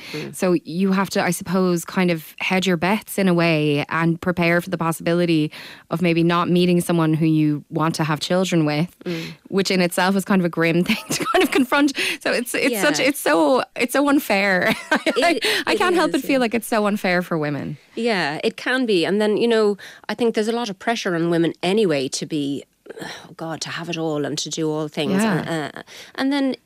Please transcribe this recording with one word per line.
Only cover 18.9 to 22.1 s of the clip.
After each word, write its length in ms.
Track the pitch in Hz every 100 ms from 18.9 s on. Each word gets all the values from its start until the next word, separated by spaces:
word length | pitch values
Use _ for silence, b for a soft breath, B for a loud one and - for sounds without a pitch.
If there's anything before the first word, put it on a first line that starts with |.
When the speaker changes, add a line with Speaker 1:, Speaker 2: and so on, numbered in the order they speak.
| 190 156
Speaker 1:
And 160 | 202
then, 160 | 214 202
you 100 | 233
know, 300 | 220 214 202 B B B
I 60 | 214
think 180 | 233 226
there's 140 | 214
a 20 |
lot 180 | 233 240
of 80 | 190
pressure 360 | - 233 202 170
on 140 | 170
women 240 | 170 165 -
anyway 460 | 170 208 202 143
to 160 | 135